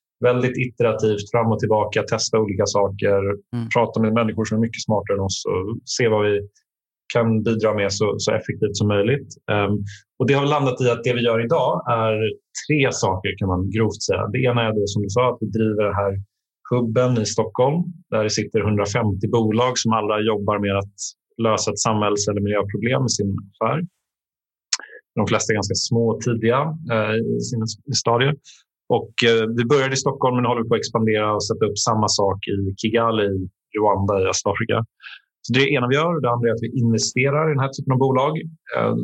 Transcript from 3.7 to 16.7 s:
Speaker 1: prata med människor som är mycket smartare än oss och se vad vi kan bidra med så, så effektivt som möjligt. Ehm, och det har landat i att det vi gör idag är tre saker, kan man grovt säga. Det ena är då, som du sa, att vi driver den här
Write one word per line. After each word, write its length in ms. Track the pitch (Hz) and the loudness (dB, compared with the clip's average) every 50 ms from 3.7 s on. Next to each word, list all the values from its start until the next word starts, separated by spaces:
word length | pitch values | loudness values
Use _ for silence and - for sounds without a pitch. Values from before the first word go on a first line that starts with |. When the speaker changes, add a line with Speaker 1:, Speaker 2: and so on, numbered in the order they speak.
| - | 0
Speaker 1:
prata 260 | 120 113 110 - 110 | 0 0 0 0 0
med 120 | 113 110 110 | 0 2 2
människor 320 | 117 117 107 101 110 110 | 2 0 0 0 -2 -4
som 120 | - 110 110 | -2 0 0
är 40 | 113 113 | 0 -2
mycket 160 | - - - - | -2 -6 -4 -2
smartare 300 | 107 98 95 104 101 98 | -2 -2 0 -2 -2 -2
än 60 | 95 98 | -2 -2
oss 140 | - - - 101 | -4 -6 -4 -4
och 120 | 98 92 92 104 120 127 - | -4 -4 -4 -4 -8 -10 -10
se 220 | - - - 123 113 | -8 -2 0 2 2
vad 180 | 110 107 104 104 | 2 2 2 2
vi 60 | 101 101 101 101 _ _ _ _ _ _ _ _ _ _ _ - - | 2 0 -2 -6 _ _ _ _ _ _ _ _ _ _ _ -2 0
kan 300 | 120 117 113 110 110 101 | 2 2 2 2 2 2
bidra 300 | 117 113 110 107 110 107 | 0 0 2 2 0 2
med 200 | 104 101 98 95 | 2 0 -2 0
så, 220 | - 107 104 - 110 | 0 0 -2 -2 -2
så 140 | - 110 | -2 0
effektivt 460 | 107 107 - - - 110 107 101 104 - | 0 -2 -2 -4 -6 -2 -2 -2 0 0
som 100 | 107 104 | 0 2
möjligt. 400 | 104 101 101 117 139 143 - - - - _ - | 2 2 2 2 0 0 -2 -8 -18 -12 _ -2
Ehm, 240 | 107 104 101 98 104 101 101 101 - - - _ _ - | 0 0 0 0 0 -2 -4 -6 -10 -14 -20 _ _ -2
och 80 | 127 117 | 2 2
det 60 | 139 | 2
har 120 | 139 139 | 2 4
landat 360 | 147 151 143 135 131 123 - | 2 2 2 2 0 0 2
i 80 | 131 120 | 2 2
att 140 | 117 - - | 2 2 0
det 100 | 123 117 | -2 0
vi 80 | 120 117 117 | 2 2 2
gör 160 | 113 113 117 | 2 2 2
idag 260 | 117 165 156 127 139 170 170 - 123 120 113 110 | 2 2 2 2 2 0 -2 -2 -2 0 0 2
är 120 | 110 110 107 110 107 101 - _ _ - - - - | 2 0 0 0 -2 -4 -6 _ _ -16 -10 -4 0
tre 140 | 151 151 131 123 | 2 2 2 2
saker, 460 | - - - 98 92 95 - 95 90 - | 0 0 0 0 0 0 -4 -6 -4 -4
kan 80 | 101 92 | -2 -2
man 220 | 90 90 95 98 98 | 0 0 -2 -2 0
grovt 260 | 110 113 104 98 - - - | 0 0 0 -2 -4 -4 -2
säga. 200 | 95 90 - 101 107 | -2 -2 -2 -4 -2
Det 60 | 131 127 123 | 0 0 0
ena 120 | 120 120 113 110 | 2 2 0 0
är 60 | 107 | 0
då, 100 | 104 101 | 0 0
som 160 | 101 101 104 101 | -2 0 -2 -2
du 60 | 98 | -2
sa, 140 | 101 123 127 123 | 0 2 2 2
att 80 | - - | 0 -2
vi 60 | 110 104 98 113 | -4 -4 -2 0
driver 260 | 110 107 107 104 107 | 0 0 2 0 0
den 160 | 101 98 101 101 | 0 0 0 0
här 100 | 101 98 101 98 _ _ _ _ _ _ _ - - | 0 -2 -4 -6 _ _ _ _ _ _ _ -8 -2